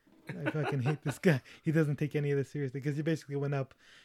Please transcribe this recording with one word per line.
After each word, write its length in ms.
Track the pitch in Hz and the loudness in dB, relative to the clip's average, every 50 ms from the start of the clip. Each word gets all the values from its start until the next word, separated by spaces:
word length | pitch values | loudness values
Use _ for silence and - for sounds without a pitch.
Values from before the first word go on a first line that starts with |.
| _ _ - _ - - | _ _ -20 _ -14 -12
I 220 | - - 151 143 | -10 -6 -4 -4
fucking 320 | - 156 147 - 147 139 | -2 -2 -2 0 0 0
hate 220 | 117 135 151 - - | 0 0 0 0 -2
this 160 | 151 131 - | -6 -4 2
guy. 200 | - 190 151 127 - - - - | 4 4 4 4 2 -8 -16 -8
He 100 | - 160 | -2 0
doesn't 260 | 147 165 160 143 147 - | 2 2 4 2 2 -2
take 180 | 156 143 - | -2 -2 -2
any 160 | 151 147 143 | 0 0 2
of 60 | 143 139 | 2 0
this 100 | 135 - | 0 -2
seriously." 320 | - 147 143 131 123 139 | -2 -4 -4 -4 -4 -4
'Cause 140 | 123 147 143 | -4 -2 -2
he 80 | 147 156 | 0 0
basically 320 | 160 160 - - - 143 | 0 0 0 -2 -4 -4
went 180 | 143 139 139 143 | -2 -2 0 0
up. 220 | 139 131 - - _ - - - - - | -2 -2 -4 -8 _ -20 -20 -20 -20 -20